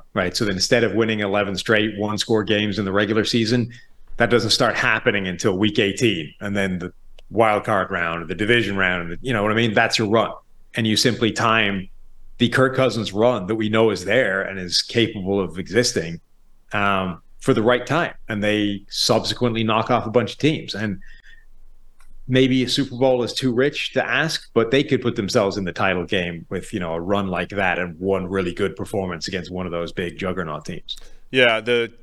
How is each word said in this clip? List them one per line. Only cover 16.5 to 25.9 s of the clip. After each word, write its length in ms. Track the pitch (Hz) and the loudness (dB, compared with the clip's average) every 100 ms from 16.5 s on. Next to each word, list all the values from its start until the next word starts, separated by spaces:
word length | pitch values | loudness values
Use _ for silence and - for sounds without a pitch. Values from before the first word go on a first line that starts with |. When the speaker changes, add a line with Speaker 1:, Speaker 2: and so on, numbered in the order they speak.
| - - | -20 -8
Speaker 1:
um, 460 | 107 101 98 92 87 - - | -2 0 2 -2 -6 -14 -4
for 160 | - 123 | 2 4
the 80 | |
right 240 | 107 123 - | 4 2 2
time. 260 | 151 156 - - | -2 -2 -6 -8
And 140 | 107 | -2
they 420 | 104 107 104 101 - | 0 2 0 -2 -6
subsequently 720 | - - 110 - - 120 113 | -4 2 2 0 -2 0 0
knock 260 | 113 110 110 | 2 0 2
off 160 | 120 110 | 0 2
a 60 | |
bunch 220 | 117 107 | 0 0
of 40 | - | 0
teams. 380 | 143 160 - 98 | 0 0 -4 -6
And 240 | 107 95 - - - - - - - - - - - - - | -4 -6 -10 -16 -18 -20 -20 -20 -20 -20 -20 -20 -18 -14 0
maybe 320 | 127 131 131 | 4 6 4
a 60 | 120 | 2
Super 300 | - 135 120 | 0 -2 0
Bowl 260 | 131 127 | 2 2
is 80 | 113 | 0
too 220 | - 131 | -2 0
rich 400 | 117 139 143 - | 2 2 0 -4
to 120 | - 104 | -2 0
ask, 440 | 123 160 - - | 0 0 -4 -2
but 160 | 113 113 | 0 2
they 140 | 135 | 2
could 180 | - 131 | 2 0
put 140 | 123 113 | 0 -2
themselves 400 | 98 123 98 98 | 0 2 2 0
in 80 | |
the 80 | 90 | -4
title 340 | - 98 | -2 0